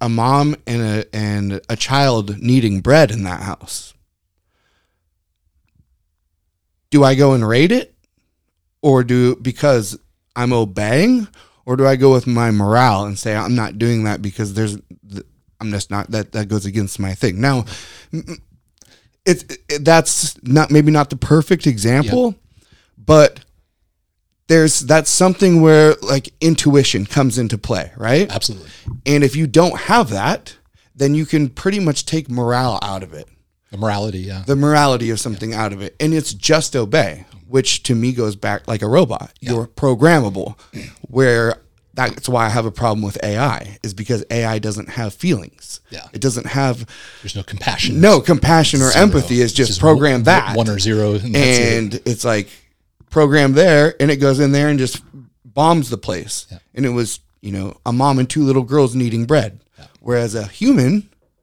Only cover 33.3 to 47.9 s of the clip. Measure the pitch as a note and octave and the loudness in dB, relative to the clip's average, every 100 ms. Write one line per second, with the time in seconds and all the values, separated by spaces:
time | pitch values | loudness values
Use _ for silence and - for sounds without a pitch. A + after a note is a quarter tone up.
33.3 | _ _ _ _ G2+ A2 G2+ G#2+ F#2+ F#2+ | _ _ _ _ -8 -4 -4 -6 -8 -10
34.3 | F#2+ G2 C#3 D3 D3+ C#3+ B2 A2+ A2 B2 | -10 -4 0 2 4 2 0 -4 -6 -6
35.3 | G#2 A2 A2 A2 G2 G2 - D#3 D#3+ - | -8 -8 -6 -6 -8 -14 -6 -2 -2 -4
36.3 | G2 - D#3 C#3+ C3+ G#2 D3+ G2+ D#2 - | -6 0 0 0 -4 -2 -2 -2 -6 -18
37.3 | F#2+ - C3 B2+ - - A#2 B2 B2 G#2+ | -20 -4 -2 0 -2 -2 -2 -2 -2 -4
38.3 | G2 G#2 G#2 - A2 G#2+ D3 D3+ G#2 - | -4 -6 -8 -6 -6 0 2 2 -2 -10
39.3 | _ B2 A#2 A#2 - C#3 A#2 D#3 D#3+ A2 | _ -6 -6 -6 -4 -2 2 4 4 0
40.3 | F#2+ - - _ - - - - B2 C3 | -4 -10 -12 _ -20 -20 -20 -8 0 2
41.3 | A#2 A#2 A2 _ _ _ - B2 - - | 2 0 -4 _ _ _ -6 -4 -4 -4
42.3 | B2 A2 A#2 A2+ - A#2 G#2+ G#2 G2+ G#2+ | -2 0 -2 -4 -4 -4 -2 -4 -6 -6
43.3 | G#2 C#3 - - G2+ A2 G2 G#2+ A2+ - | -4 -4 -4 -10 -14 -14 -10 -6 -6 -4
44.3 | A#2 A2+ A2 G#2+ G#2 - - A2 - F3+ | -4 -4 -4 -6 -8 -10 -10 -10 -6 -4
45.3 | B2 D#2 _ - - _ - - A2 C3+ | -4 -6 _ -20 -20 _ -20 -16 -6 -6
46.3 | A#2+ - C#3 C3+ A#2+ A#2 - - - G2+ | -4 -6 -4 -2 -4 -10 -18 -20 -18 -14
47.3 | G2+ - G2+ - - - | -12 -10 -8 -6 -4 -2